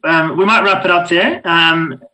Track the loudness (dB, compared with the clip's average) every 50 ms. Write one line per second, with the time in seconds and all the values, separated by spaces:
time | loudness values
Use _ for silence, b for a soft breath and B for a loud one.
0 | 0 0 0 0 0 -2 -2 0 0 2 2 2 2 0 0 0 0 0 0 0
1 | 0 0 0 0 0 0 -2 -4 -4 -2 0 2 2 2 2 0 -2 -4 -8 -12
2 | -16 -20